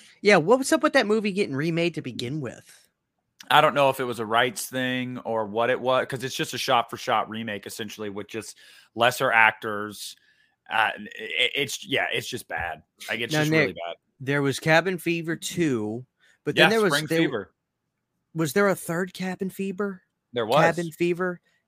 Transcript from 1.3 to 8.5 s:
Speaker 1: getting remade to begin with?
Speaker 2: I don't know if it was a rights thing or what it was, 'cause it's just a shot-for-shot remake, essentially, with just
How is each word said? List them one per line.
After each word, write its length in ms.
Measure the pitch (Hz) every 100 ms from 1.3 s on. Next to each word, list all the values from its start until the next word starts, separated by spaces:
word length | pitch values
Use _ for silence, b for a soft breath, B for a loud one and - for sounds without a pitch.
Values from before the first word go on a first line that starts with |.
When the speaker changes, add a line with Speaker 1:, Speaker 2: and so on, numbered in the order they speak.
Speaker 1:
getting 240 | 185 185 135
remade 380 | 165 165 170 156
to 60 |
begin 400 | 127 113 120 151
with? 460 | 120 - - - _ _ _ _ _ - -
Speaker 2:
I 100 | 143
don't 140 | 151 143
know 140 | 139
if 80 | 131
it 40 | 123
was 140 | 117
a 60 | 107
rights 400 | 113 127 - -
thing 520 | 127 127 127 123 127
or 260 | - 113 104
what 240 | 107 120
it 100 | 127
was, 280 | 123 127 104
'cause 160 | 131
it's 120 | 131 -
just 200 | 156 127
a 20 |
shot-for-shot 720 | - 123 - 120 - 110 98
remake, 380 | 110 113 101 107
essentially, 420 | - 104 - 107
with 180 | 98 101
just 300 | 110 101